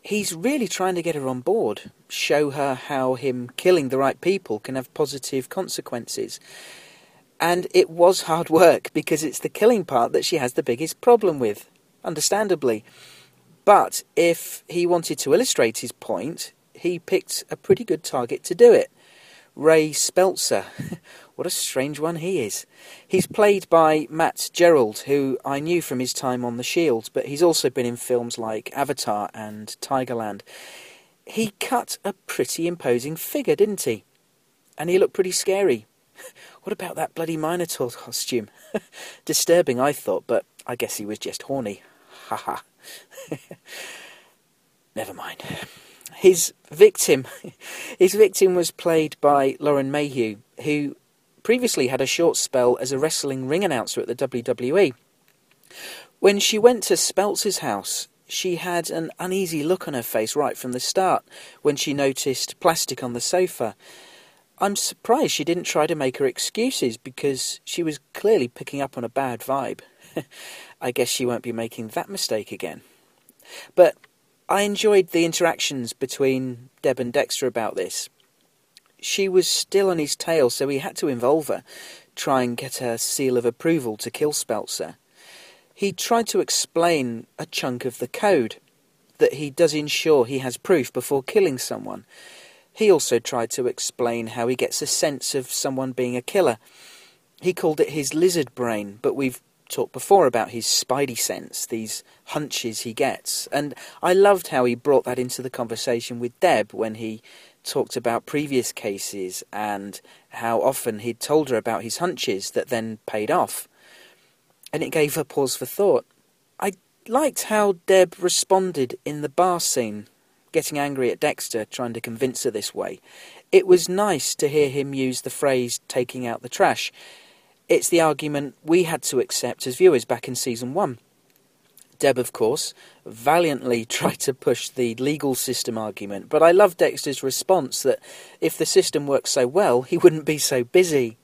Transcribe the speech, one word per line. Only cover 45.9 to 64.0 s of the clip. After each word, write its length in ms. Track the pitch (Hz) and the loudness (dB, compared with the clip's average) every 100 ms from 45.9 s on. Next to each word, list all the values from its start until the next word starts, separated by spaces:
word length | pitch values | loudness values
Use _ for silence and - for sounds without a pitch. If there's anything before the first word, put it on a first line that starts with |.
| - - - | -20 -20 4
His 300 | 190 175 - _ _ | 6 6 0 _ _
victim, 560 | 151 208 - - 139 127 - - _ | 6 6 8 2 2 0 -14 -18 _
<laughs> 380 | - - - - | -16 -14 -14 2
his 160 | 185 | 2
victim 400 | 202 208 - 190 | 6 4 6 4
was 160 | 180 170 | 4 0
played 460 | - 175 160 156 - | -2 2 2 2 2
by 360 | 143 143 135 - | 4 4 2 0
Lauren 300 | 147 143 135 | 0 0 0
Mayhew, 480 | 147 147 127 110 104 _ - | -2 -2 -2 -4 -4 _ -10
who 340 | 123 147 143 - _ _ _ _ | -4 -2 -4 -8 _ _ _ _
previously 440 | - 247 247 - 123 | 0 2 2 0 0
had 120 | 131 | 0
a 60 | 135 | -2
short 300 | - 170 - | 2 2 2
spell 420 | - 131 123 123 | 0 2 4 2
as 100 | 127 | -2
a 80 | 131 | -2
wrestling 480 | 156 - 143 131 131 | -2 -2 -4 -6 -2
ring 160 | 165 | -2
announcer 360 | 196 131 - - | 0 -2 -2 -6
at 60 | - | -4
the 60 | |
W 280 | 120 131 127 | -4 -4 -4
W 360 | 120 120 123 180 | -4 -4 0 2
E. 160 | 180 123 _ _ _ _ _ _ _ - - - - _ | 2 0 _ _ _ _ _ _ _ -20 -18 -18 -20 _
When 200 | 190 202 | 2 4
she 200 | - 214 | 0 6
went 240 | 233 247 | 6 6
to 120 | - 175 | 2 2
Speltzer's 640 | - - 208 - 214 - | 2 0 0 0 -2 -4
house, 500 | 143 101 - - - _ _ | -4 -4 -4 -8 -10 _ _
she 300 | - 185 170 | -6 -4 -4
had 340 | 180 175 165 | -4 -4 -4
an 200 | 165 160 - | -6 -8 -8
uneasy 440 | 180 190 185 160 | -4 -2 -2 -2
look 240 | 151 185 - | 0 -2 -2
on 80 | |
her 80 | 139 | -6
face 320 | 113 117 110 | -4 -2 -2
right 220 | 147 135 - | -2 -2 -4
from 160 | 127 | -8
the 80 | 123 | -6
start 440 | - - 185 135 _ - - - | -2 0 2 0 _ -20 -20 -2
when 160 | 151 143 | -2 0
she 160 | - | -2
noticed 680 | 143 139 135 143 127 - - | 0 0 0 -4 -4 -6 0
plastic 440 | 175 165 - 131 | 0 2 -2 -6
on 100 | 127 | -6
the 80 | 120 | -6
sofa. 560 | - 180 185 - 113 - - - | -2 0 0 -2 -6 -6 -20 -20